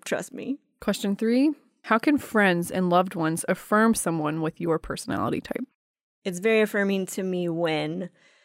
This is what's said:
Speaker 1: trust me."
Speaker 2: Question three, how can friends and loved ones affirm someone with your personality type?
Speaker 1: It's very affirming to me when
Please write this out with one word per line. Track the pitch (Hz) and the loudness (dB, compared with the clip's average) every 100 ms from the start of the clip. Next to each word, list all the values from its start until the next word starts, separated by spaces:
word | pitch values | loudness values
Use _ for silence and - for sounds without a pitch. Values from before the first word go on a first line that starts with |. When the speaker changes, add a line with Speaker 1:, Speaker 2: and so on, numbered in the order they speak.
Speaker 1:
trust | - - - | -4 -6 -4
me." | - - 277 _ _ | -10 -8 -8 _ _
Speaker 2:
Question | - 196 202 202 | -4 -2 -2 0
three, | 226 240 294 294 _ _ | 2 4 4 0 _ _
how | - 226 | 0 2
can | 311 302 | 4 2
friends | - 220 196 175 175 | 2 2 4 2 0
and | - 180 | -2 2
loved | 175 185 | 4 2
ones | 185 160 165 - | -2 -2 -2 -2
affirm | 185 - 208 226 | -4 0 4 4
someone | 220 - 165 151 156 | 2 0 -2 -2 -2
with | 160 - | -4 -4
your | 170 160 | -2 -2
personality | - - - - - - | -2 -8 -6 -4 -4 -4
type? | - - 262 _ _ _ _ _ | -6 -8 -8 _ _ _ _ _
Speaker 1:
It's | 202 175 | -8 -2
very | 214 220 | 2 4
affirming | 214 214 196 196 185 | 2 2 0 0 -2
to | - | -4
me | 190 185 175 | -4 -2 -2
when | 165 170 156 151 170 175 - _ _ | 0 0 0 -2 -6 -10 -14 _ _